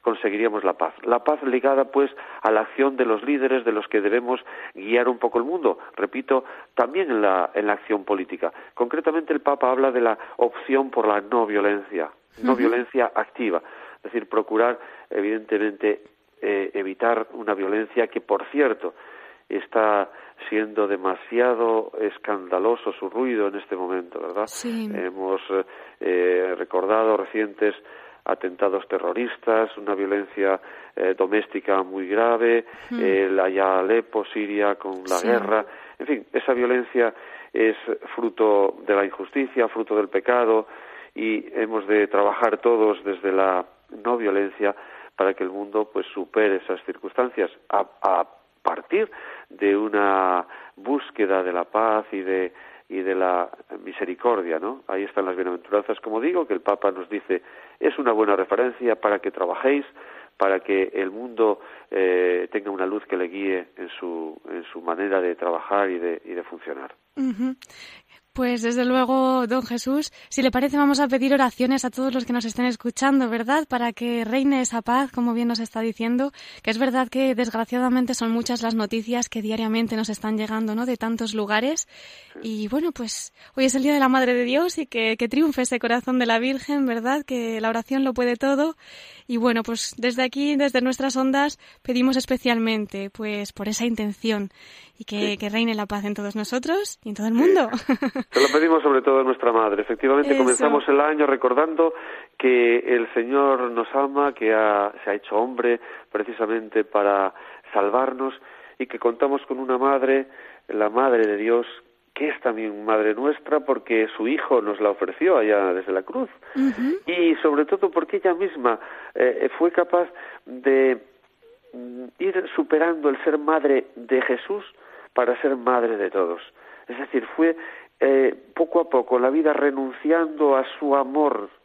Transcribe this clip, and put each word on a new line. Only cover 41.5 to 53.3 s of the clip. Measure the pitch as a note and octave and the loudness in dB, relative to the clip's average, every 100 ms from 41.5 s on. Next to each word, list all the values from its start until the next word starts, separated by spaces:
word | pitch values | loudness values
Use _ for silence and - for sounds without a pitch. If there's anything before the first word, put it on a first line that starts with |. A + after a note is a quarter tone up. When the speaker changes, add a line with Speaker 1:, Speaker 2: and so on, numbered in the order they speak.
Speaker 1:
hemos | - A2 A2 G2 | -6 -4 -4 2
de | G#2+ G2+ | 2 4
trabajar | G2+ G2+ G2+ A2+ G#2+ | 2 2 2 0 2
todos | A#2+ A#2 G#2+ G2+ | 2 4 4 2
desde | G2+ F#2 G2 | -4 -4 0
la | F#2+ F#2+ F#2 F2+ _ _ - | 2 2 0 -2 _ _ -8
no | G#2+ A#2+ | -2 0
violencia | G#2+ G2 G2 - G2+ G2+ - - - - | 2 0 0 -2 -2 -2 -14 -20 -20 0
para | F#2+ | 0
que | F#2+ | 0
el | F#2 | -6
mundo, | F#2+ G2+ G#2 G#2 | -6 -4 -2 -2
pues, | G2 F#2 | -4 -6
supere | - F2+ A2 G#2+ F#2+ | -8 -4 2 2 2
esas | - F#2 - | -2 -8 -8
circunstancias | F2+ G2 - B2 - F2+ - _ | -10 -6 -4 -2 -2 -4 -4 _
a, | G2 G2 _ | -2 -2 _
a | G2 F2+ E2+ - _ _ | 0 0 -2 -8 _ _
partir | - - - F#3+ A3 - - - - | -4 -4 -4 -2 -2 -8 -16 -18 -20
de | F#2+ G2+ G2+ | -2 2 2
una | G#2+ G#2 G2+ G2 F#2 F2+ F2 - - - | 0 0 2 2 2 0 -2 -14 -20 -14
búsqueda | G2 C#3+ - - G2+ F#2+ | -4 -4 -4 -4 0 0
de | F#2 | 0
la | F2 | -4
paz | F2 G#2+ A2+ A2 G#2+ | -2 0 2 0 -2
y | G2 | -8
de, | F#2 F#2+ F2+ - - - _ | -2 -2 -4 -8 -20 -20 _
y | F#2+ | -6
de | F#2 | -2
la | F#2 F#2 | 0 0